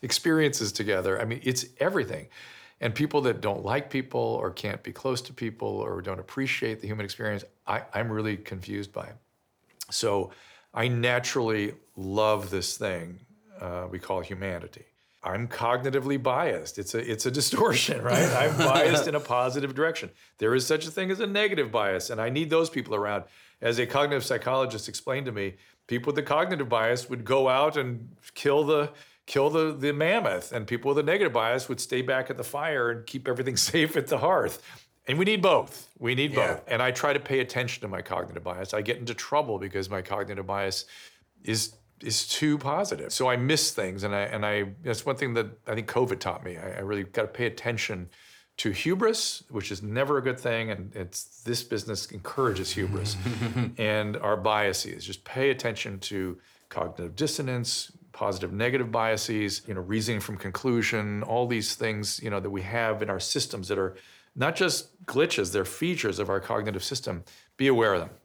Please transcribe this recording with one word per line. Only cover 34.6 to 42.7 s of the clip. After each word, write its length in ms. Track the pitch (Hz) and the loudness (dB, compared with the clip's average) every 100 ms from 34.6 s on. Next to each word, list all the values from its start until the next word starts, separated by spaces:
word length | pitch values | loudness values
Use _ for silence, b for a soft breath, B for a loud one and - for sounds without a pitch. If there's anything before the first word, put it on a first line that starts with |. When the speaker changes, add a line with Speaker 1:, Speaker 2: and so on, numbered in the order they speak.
| B B B _ - | B B B _ -4
Speaker 1:
And 100 | 143 | 2
we 60 | |
need 160 | 190 214 | 2 4
both. 460 | 185 139 - - - _ | 6 6 2 -12 -20 _
We 160 | 120 | -2
need 180 | 127 147 | 0 2
Speaker 2:
Yeah. 200 | 135 - | 2 2
Speaker 1:
both. 80 | - - | 0 -2
And 140 | 117 | 2
I 80 | 127 | 2
try 200 | 123 147 | 2 2
to 80 | 139 | 2
pay 200 | 143 135 | 2 0
attention 400 | 123 127 123 - | 0 -2 -2 -4
to 60 | 107 | -6
my 140 | 92 | -6
cognitive 420 | 92 90 92 90 | -4 -4 -4 -6
bias. 300 | 90 90 95 | -8 -6 -4
I 80 | 107 | -4
get 140 | 104 120 | -2 -4
into 160 | 120 | -4
trouble 440 | 113 - 147 139 104 | -8 0 0 0 -2
because 300 | 95 98 92 | -4 -4 -4
my 140 | 98 | -6
cognitive 440 | 87 98 101 98 95 | -4 -4 -4 -6 -4
bias 380 | 98 101 92 - B B B _ _ | -2 0 -2 -8 B B B _ _
is, 300 | - 110 - - _ _ | -4 -2 -2 -8 _ _
is 260 | 113 110 - | -4 -2 -2
too 320 | - 151 147 | 0 2 2
positive. 540 | 139 | 0